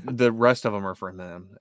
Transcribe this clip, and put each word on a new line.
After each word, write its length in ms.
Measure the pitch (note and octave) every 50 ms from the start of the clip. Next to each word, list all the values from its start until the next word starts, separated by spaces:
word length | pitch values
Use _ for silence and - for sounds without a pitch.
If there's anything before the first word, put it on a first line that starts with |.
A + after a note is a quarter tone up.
| F2+
the 260 | B2+ B2+ A#2 B2 A#2+
rest 340 | A2+ A2+ A#2 A#2+ B2+ - -
of 80 | A#2+ G#2
'em 100 | G2+ G2
are 80 | F#2+ F#2
from 220 | - F#2+ F#2 F#2 F#2
him. 380 | F#2 F2+ E2+ F2+ F#2+ F#2+ G#2+ -